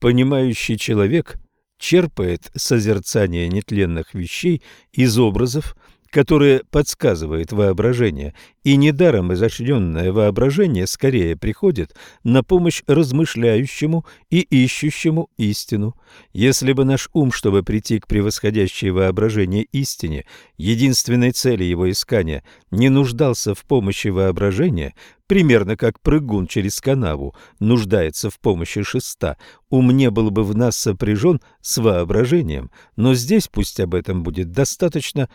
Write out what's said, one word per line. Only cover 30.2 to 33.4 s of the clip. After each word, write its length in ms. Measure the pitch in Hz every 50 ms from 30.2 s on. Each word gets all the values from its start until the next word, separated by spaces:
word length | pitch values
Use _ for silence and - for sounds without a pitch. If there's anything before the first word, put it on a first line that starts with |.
| 110 107
бы 120 | 98 107 110
в 120 | 98 104
нас 200 | 107 123 120 -
сопряжён 640 | - - 120 98 95 - 104 107 101 110 180 175 135 - _ _ _
с 180 | _ - - -
воображением, 920 | 113 113 98 87 87 82 98 104 120 120 160 175 143 85 76 67 62 60 - _ - _ _
но 180 | - 107 127 131
здесь 340 | 123 120 131 208 220